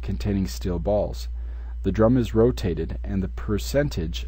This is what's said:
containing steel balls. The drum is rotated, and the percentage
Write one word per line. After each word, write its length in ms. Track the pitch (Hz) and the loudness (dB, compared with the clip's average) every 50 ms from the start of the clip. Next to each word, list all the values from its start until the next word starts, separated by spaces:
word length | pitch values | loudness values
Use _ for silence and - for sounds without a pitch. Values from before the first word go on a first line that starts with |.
containing 460 | - - 95 - - 104 101 98 92 | -6 -6 -4 -2 -2 0 0 0 0
steel 320 | - - - - 92 87 85 | -2 -4 -4 -2 -2 -2 0
balls. 480 | 82 101 104 101 85 67 58 - - - - - - - - - - - - - - | 0 2 2 2 2 0 -4 -6 -6 -6 -6 -6 -6 -8 -8 -8 -8 -8 -8 -2 -2
The 80 | 98 | 0
drum 260 | 90 107 110 117 127 | 4 6 6 6 6
is 160 | 127 113 - 107 | 4 2 2 4
rotated, 640 | 110 113 123 120 - - 87 80 78 82 - - - - | 6 6 6 4 2 -2 -2 0 -2 -2 -4 -4 -6 -4
and 180 | 101 101 95 | -2 -2 -2
the 80 | 92 92 | -2 -2
percentage 960 | - - - - 104 98 - - - 143 147 139 - 95 80 82 - - - | -4 -6 -2 -2 0 0 0 2 2 2 2 2 0 -2 -2 -2 -4 -4 -6